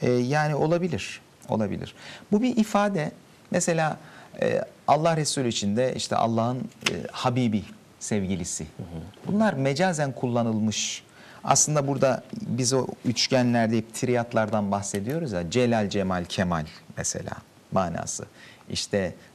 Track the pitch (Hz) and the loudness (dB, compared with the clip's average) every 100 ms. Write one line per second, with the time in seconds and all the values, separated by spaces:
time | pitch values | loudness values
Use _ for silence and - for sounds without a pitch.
0 | 123 123 123 147 151 151 156 175 180 104 | 0 2 2 2 2 0 2 2 0 -4
1 | - - - - - 110 104 - 90 - | -6 -12 -18 -14 -4 0 0 -2 -8 -12
2 | - - - 208 254 240 214 202 208 196 | -18 -16 0 2 2 2 2 2 2 0
3 | 151 - - - - 180 175 160 156 - | -4 -8 -20 -20 -4 -2 0 2 0 -2
4 | - - - - - - - - - 143 | -12 -20 -14 -2 0 0 -2 -4 2 4
5 | 165 160 147 - 123 110 101 104 131 123 | 4 2 0 0 0 0 0 2 0 -2
6 | - - 113 113 117 127 - - - 87 | -2 2 2 2 0 -2 -6 -6 -4 -4
7 | 57 - 127 123 123 104 87 - - - | -6 -4 -2 2 2 0 -4 -14 -20 -14
8 | - 107 92 95 87 - - - 85 82 | -4 -2 -2 -2 -4 -8 -10 -12 -12 -12
9 | 78 - - 202 220 143 135 139 185 160 | -12 -12 -4 2 2 2 0 2 2 2
10 | 143 123 127 120 117 110 107 101 - - | -2 -2 -2 0 2 2 0 0 -4 -6
11 | - - - - - 139 - 151 139 135 | -12 -20 -20 -6 2 4 4 2 0 2
12 | 135 123 - - - 117 123 131 120 - | 2 2 -4 -10 -6 -2 0 0 0 -4
13 | 123 117 - 131 123 120 110 113 110 - | -2 0 2 4 4 4 4 2 -2 -4
14 | 123 120 117 120 107 107 101 101 98 101 | 0 0 0 0 2 2 0 -2 -2 -4
15 | 101 156 165 90 85 120 120 113 101 101 | -2 -4 -2 -2 -2 2 4 4 2 0
16 | 95 90 87 - 92 85 78 - - - | 0 0 -2 0 0 0 -4 -10 -16 -8
17 | - - - - - - - 98 90 87 | -6 -6 -8 -10 -14 -20 -4 0 0 -2
18 | - - 104 - - - - 95 - 101 | -6 -8 -10 -16 -20 -20 -10 -8 -2 0
19 | 90 - - | 0 -4 -14